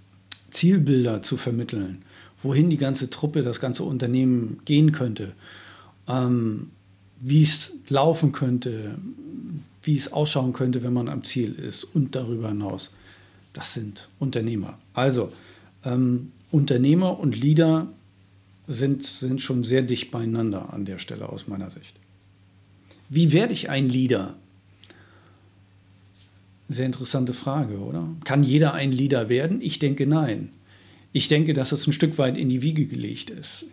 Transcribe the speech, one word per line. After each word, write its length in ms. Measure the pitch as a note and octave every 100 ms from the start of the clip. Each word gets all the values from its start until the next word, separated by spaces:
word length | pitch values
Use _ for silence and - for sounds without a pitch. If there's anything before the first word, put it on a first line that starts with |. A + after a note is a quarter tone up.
| _ _ - - _
Zielbilder 720 | - E3+ F#3+ C#3 C3+ A#2+ G#2+
zu 160 | - B2
vermitteln, 640 | - A#2 A#2 A2 F#2+ F#2+ - - - -
wohin 280 | C3+ C#3 E3+
die 80 | D3+
ganze 320 | C3+ C3 A#2+
Truppe, 340 | - D3+ D3+
das 160 | B2 A#2
ganze 240 | C3 A#2+
Unternehmen 760 | - C3 A#2+ B2+ C3 B2 A2 - -
gehen 260 | D3 D#3
könnte, 420 | D3 B2 G#2 G2 - - - - - - - -
ähm, 640 | B2+ B2+ B2 A2+ A2 - - _ _ _ -
wie 240 | B2+ D3
es 300 | D3+ - - - -
laufen 420 | C#3 D3+ D#3+ D3
könnte, 640 | - C3 B2 B2 A2 G#2+ - G3 - - - - D3+ - -
wie 140 | - C#3+
es 160 | -
ausschauen 420 | - D3+ D3 B2+
könnte, 300 | A#2+ B2+ B2
wenn 100 | A#2+
man 160 | B2 A#2
am 140 | C#3
Ziel 300 | - C3 A2
ist 300 | - B2 -
und 320 | - E3 C3 C3+
darüber 340 | A#2+ A#2 A2+
hinaus. 440 | G#2 G2+ G2 - - - - - _ _
Das 200 | - -
sind 360 | - G#2+ G2+ - -
Unternehmer. 580 | C#3 B2 A2+ A2+ F#2 - _
Also, 360 | - C3 B2 G2+ - - - - _
ähm, 480 | C3 B2 B2+ B2 B2+ - -
Unternehmer 680 | D#3 C#3+ B2 C3+ E3 F#3 F3+
und 160 | C#3+ A2
Leader 520 | C3+ D#3 E3 D#3+ D#3+ - _ _ _ _ _ _ -
sind, 380 | B2 C3+ C#3+ -
sind 360 | - C3 C3+
schon 220 | - B2+
sehr 180 | A2+ C3
dicht 300 | B2 A#2 -
beieinander 640 | A#2 A2+ A#2 A2+ G2 -
an 120 | - G2
der 140 | F#2+
Stelle 300 | - G#2+ G#2
aus 180 | G2+ -
meiner 220 | G2 F#2+
Sicht. 260 | - - - _ _ _ _ _ _ _ _ _ - -
Wie 220 | C#3+ E3+
werde 220 | D#3 A#3
ich 160 | G#3 -
ein 180 | C#3 C3+
Leader? 480 | B2+ B2+ A2+ F#2+ - - _ _ _ - - - - - _ _ _ _ _ _ _ _ _ - _ _ _ -
Sehr 160 | A#2 C3
interessante 460 | B2 B2+ C3+ B2
Frage, 460 | B2 - C3+ A#2 G2+
oder? 320 | G#2+ D3+ D#3+ E3 -
Kann 180 | C#3
jeder 300 | C#3 C#3+ D#3
ein 180 | - C#3
Leader 380 | B2+ C#3 C3+ A2+
werden? 320 | A#2+ D#3+ G3+
Ich 180 | G3+ -
denke, 260 | D3 C#3 C#3
nein. 440 | D#3 D3 G#2+ G#2 - _ - - - -
Ich 160 | C3+ -
denke, 240 | D3+ D#3+
dass 180 | C#3 C3
es 160 | D3 -
ein 60 |
Stück 240 | C#3+ D#3+ D#3+
weit 200 | C3+ B2
in 120 | C3
die 120 | B2+
Wiege 240 | C#3 D#3 C#3+
gelegt 440 | B2 G#2+ A#2 -
ist. 360 | - D3 - -